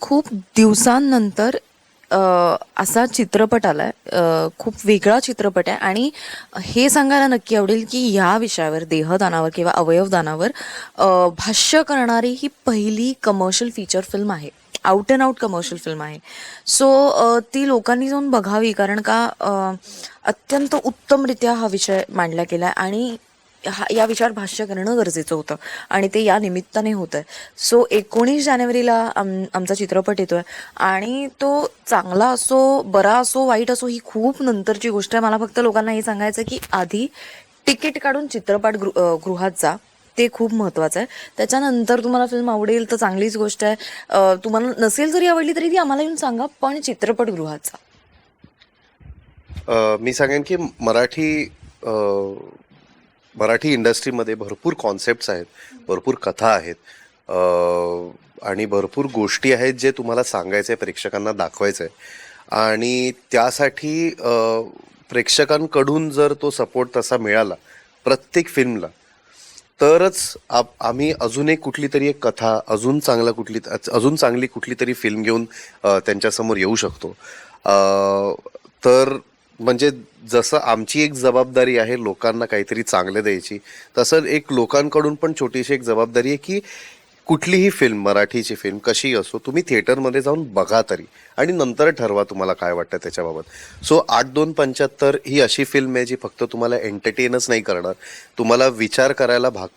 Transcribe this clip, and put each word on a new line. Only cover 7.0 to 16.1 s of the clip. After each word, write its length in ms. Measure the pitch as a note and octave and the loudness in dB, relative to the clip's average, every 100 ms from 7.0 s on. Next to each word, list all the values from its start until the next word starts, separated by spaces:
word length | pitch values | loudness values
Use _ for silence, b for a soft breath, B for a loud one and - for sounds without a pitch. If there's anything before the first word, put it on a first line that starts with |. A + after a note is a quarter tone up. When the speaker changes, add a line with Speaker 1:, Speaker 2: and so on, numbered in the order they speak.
| C4+ C#4 C4+ | 4 4 4
Speaker 1:
नक्की 280 | B3 - A3 | 2 0 0
आवडेल 300 | G3 A3+ A3 | 2 0 -2
की 220 | B3+ B3 | -2 0
या 240 | G3 F3+ A3 | 4 4 2
विषयावर, 460 | A3+ - D#3 D#3+ | 0 -2 -2 -4
देहदानावर 680 | E3 D#3+ D#3 F#3+ F#3 E3 D#3+ | -2 -2 0 0 0 0 -2
किंवा 180 | F3 E3+ | 0 0
अवयवदानावर, 800 | - E3 E3+ G3 F#3 D#3 D#3 A3 B B B B - | 2 2 2 2 0 0 -2 -4 B B B B 0
अ, 300 | F#3+ F3+ F3+ | 4 4 4
भाष्य 540 | E3+ G#3+ G#3 - D#4 D4+ | 0 -2 0 2 2 2
करणारी 420 | C#4 A#3 A#3 B3 | 0 2 2 0
ही 180 | B3+ C#4+ - B3+ | -2 -8 -6 -2
पहिली 480 | G#3+ G#3+ G#3+ B3 C4 | 0 0 -2 -2 -2
कमर्शियल 480 | G#3+ G3 F#3 F#3+ A#3+ | 0 2 0 0 -4
फीचर 300 | A3+ F#3 F#3+ | -6 -4 -4
फिल्म 300 | - G3+ G#3 | -4 -4 -4
आहे, 180 | E3 D3 - _ - - | -6 -10 -18 _ -2 2
out 260 | G3 G3+ | 2 4
and 100 | C4+ | 4
out 120 | C4 | 2
कमर्शियल 460 | - A3 F3 E3+ F3 E3 | 0 -4 -4 -6 -8 -8
फिल्म 160 | D#3 | -8
आहे. 180 | D3+ | -10